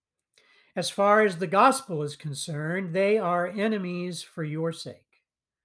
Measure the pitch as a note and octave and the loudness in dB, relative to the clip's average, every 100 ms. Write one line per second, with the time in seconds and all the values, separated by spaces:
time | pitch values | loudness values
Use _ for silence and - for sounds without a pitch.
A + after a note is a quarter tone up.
0 | _ _ _ _ _ _ _ F#3+ E3+ - | _ _ _ _ _ _ _ -6 -4 2
1 | G3+ G#3 G#3+ E3+ F3+ F#3+ C4 C4+ - D#3 | 4 6 4 0 0 4 6 4 -2 -4
2 | D3 - D3+ C3+ - D3 D#3 F#3 F3+ F3+ | -4 -6 -10 -8 -8 -6 -4 -4 -2 0
3 | G3 A3 F3 F3 F3+ G3+ A3 G#3 F3+ F3 | 2 2 2 0 0 -2 0 0 -4 -6
4 | F3+ E3 - - D3+ D#3 E3 E3 D#3 - | -6 -8 -12 -8 -6 -4 -4 -6 -12 -16
5 | _ _ _ _ _ _ | _ _ _ _ _ _